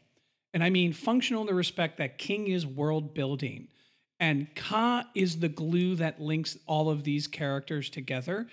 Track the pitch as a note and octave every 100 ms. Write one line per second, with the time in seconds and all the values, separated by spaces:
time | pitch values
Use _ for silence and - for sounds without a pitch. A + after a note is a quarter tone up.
0 | _ _ _ _ _ E3 F3 F#3 F3 D3+
1 | A3+ B3 B3 A3+ G#3+ F3+ F3 - E3 -
2 | D3 - - G#3 G3+ F3+ D3 C3+ D3+ D#3
3 | D3+ D#3 C3+ C#3 C3 G#2+ - _ _ _
4 | _ - E3 C#3+ D3+ - - G#3+ A#3 A#3+
5 | A#3+ G3 F#3 D#3+ E3 D3 D#3+ F3 F3+ F3
6 | D#3+ D#3 D3+ D#3 D#3 - - D3+ D#3 D3+
7 | C#3+ D3 D3 - C#3+ C#3 C3+ D3+ C#3+ -
8 | B2+ C3 C3 G3+ A#3